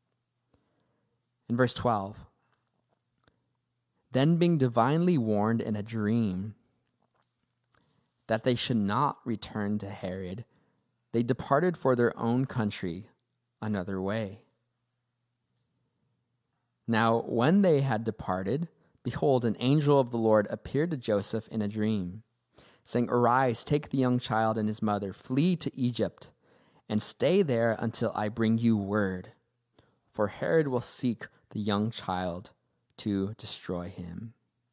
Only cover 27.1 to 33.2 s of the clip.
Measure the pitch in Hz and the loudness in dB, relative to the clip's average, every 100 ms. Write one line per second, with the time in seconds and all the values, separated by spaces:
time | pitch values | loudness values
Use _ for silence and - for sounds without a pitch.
27.1 | - 139 190 156 117 117 107 117 - 113 | 0 2 2 2 2 2 0 -2 -2 -2
28.1 | - 107 117 110 113 117 107 98 104 98 | -2 -4 0 2 4 2 2 0 0 0
29.1 | 92 - - _ _ _ _ _ _ _ | -4 -10 -20 _ _ _ _ _ _ _
30.1 | - 101 - - 165 143 123 - - 123 | -4 -4 -2 0 2 2 -2 -4 -4 -4
31.1 | 104 - _ _ 107 107 101 107 - - | -4 -10 _ _ -6 -2 0 -2 -4 -6
32.1 | 92 92 87 - - _ _ _ - 107 | -4 -4 -6 -12 -20 _ _ _ -8 -4
33.1 | 98 | -2